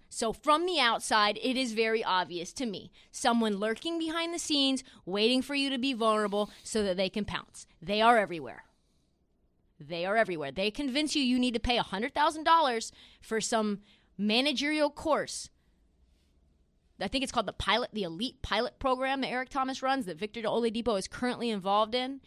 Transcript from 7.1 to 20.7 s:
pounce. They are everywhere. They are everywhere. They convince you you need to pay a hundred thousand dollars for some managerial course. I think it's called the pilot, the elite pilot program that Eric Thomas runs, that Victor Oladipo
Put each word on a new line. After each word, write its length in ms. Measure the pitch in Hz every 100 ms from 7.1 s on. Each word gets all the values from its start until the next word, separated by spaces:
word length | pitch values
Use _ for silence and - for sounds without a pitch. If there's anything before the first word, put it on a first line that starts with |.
| 214
pounce. 440 | 202 170 - - - _
They 200 | 160 214
are 160 | 226 233
everywhere. 460 | 175 170 120 76 - _ _ _ _ _ _ _ _ _ _ _
They 260 | 147 170
are 120 | 185 226
everywhere. 340 | 202 165 139
They 220 | 131 208
convince 420 | 214 277 269 302
you 80 | 302
you 160 | 254 254
need 160 | 247
to 60 | 226
pay 160 | 254 233
a 40 |
hundred 280 | - 196 262
thousand 280 | 302 311 311
dollars 480 | 320 330 277 226 - - - -
for 200 | - 220
some 420 | - 226 214 202 - _ _ -
managerial 720 | 208 226 285 240 285 302 285
course. 600 | - 320 240 151 - - _ _ _ _ _ _ _ _ _ _ _ _ _ _ -
I 80 | 202
think 140 | 262
it's 100 | 269
called 140 | 247 185
the 60 |
pilot, 380 | - 196 220 -
the 120 | 214
elite 360 | 175 165 262 -
pilot 380 | - 202 247 -
program 420 | 262 254 262 269
that 80 | 254
Eric 220 | 247 254
Thomas 320 | 277 262 254
runs, 240 | 262 269 180
that 120 | 160
Victor 220 | 208 233
Oladipo 560 | 214 190 233